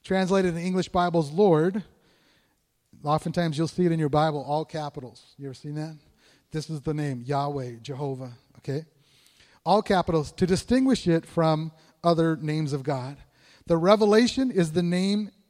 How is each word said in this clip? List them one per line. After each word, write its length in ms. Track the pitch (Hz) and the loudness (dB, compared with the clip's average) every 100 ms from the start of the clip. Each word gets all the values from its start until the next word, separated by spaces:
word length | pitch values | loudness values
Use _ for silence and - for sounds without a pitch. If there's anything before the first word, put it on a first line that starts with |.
Translated 500 | - 190 185 196 185 | -2 -2 2 2 2
in 80 | 170 | -2
English 260 | 180 185 175 | -2 -2 0
Bibles, 420 | 180 175 170 143 | 0 2 0 0
Lord. 520 | 160 208 156 170 208 - _ _ _ _ _ _ _ _ _ _ - | 2 4 4 2 -2 -10 _ _ _ _ _ _ _ _ _ _ -10
Oftentimes 520 | 147 156 175 175 165 143 | -2 -2 -2 -2 -2 -2
you'll 120 | 160 | -4
see 180 | - 180 | 0 0
it 60 | |
in 60 | 165 | 2
your 120 | 151 | 2
Bible, 340 | 147 160 147 135 | 2 0 -2 -4
all 180 | 151 | -4
capitals. 720 | 156 160 147 147 127 104 _ - | -4 -10 -10 -12 -16 -20 _ -16
You 80 | 139 | -16
ever 80 | |
seen 200 | 123 147 151 | -14 -12 -10
that? 200 | 156 151 _ _ _ _ _ | -10 -14 _ _ _ _ _
This 180 | 156 147 | -10 -8
is 140 | 156 | -8
the 100 | 151 | -4
name, 300 | 151 147 123 | -4 -4 -6
Yahweh, 520 | 123 139 143 143 123 113 | -4 -4 -2 -6 -8 -12
Jehovah, 500 | 113 135 143 131 131 120 _ - | -12 -8 -8 -8 -12 -18 _ -14
okay? 260 | - 139 160 _ _ _ _ _ _ _ | -8 -8 -8 _ _ _ _ _ _ _
All 160 | 165 202 | 2 2
capitals, 520 | - 190 170 165 139 | 4 0 2 0 -2
to 140 | - 180 | -2 0
distinguish 600 | 185 - 247 262 240 175 | 0 2 2 2 2 2
it 160 | 165 | 0
from 480 | - - 160 156 160 _ _ _ | 0 0 2 2 -2 _ _ _
other 320 | 170 165 165 160 | 2 2 2 0
names 380 | 156 151 151 | -2 -2 -4
of 80 | 143 | -4
God. 340 | 135 135 127 143 - _ _ _ - | -4 -6 -6 -14 -20 _ _ _ -2
The 120 | 170 | 2
revelation 720 | 175 208 208 214 240 - 262 | 4 6 6 6 4 0 0
is 220 | 190 165 | 0 2
the 100 | 160 | 0
name 480 | 175 180 190 208 202 _ | 0 0 0 -2 -4 _